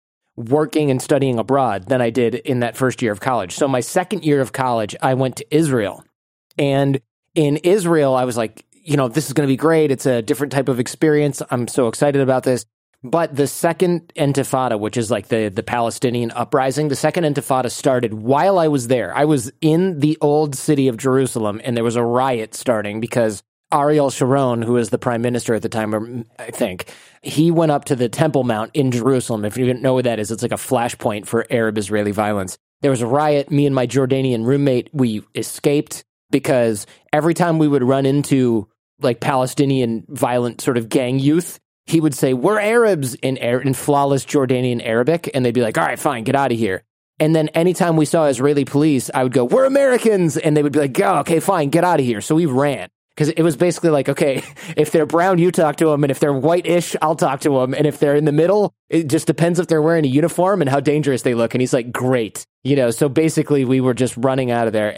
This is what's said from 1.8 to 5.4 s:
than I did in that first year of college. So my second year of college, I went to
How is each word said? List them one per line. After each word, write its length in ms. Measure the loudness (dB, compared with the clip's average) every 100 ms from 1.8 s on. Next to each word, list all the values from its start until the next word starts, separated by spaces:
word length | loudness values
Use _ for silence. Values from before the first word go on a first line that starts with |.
| -2
than 140 | 0
I 80 | 0
did 240 | 0 -2 -2
in 240 | -4 -2
that 160 | -2 -2
first 240 | -2 0
year 100 | -2
of 80 | -2
college. 340 | -2 -2 -4
So 140 | -2 0
my 140 | 0
second 420 | -2 -2 -2 -2
year 160 | 0 2
of 140 | 0
college, 420 | -2 -2 -2 -4 -2
I 140 | 0 0
went 200 | -2
to 80 | -6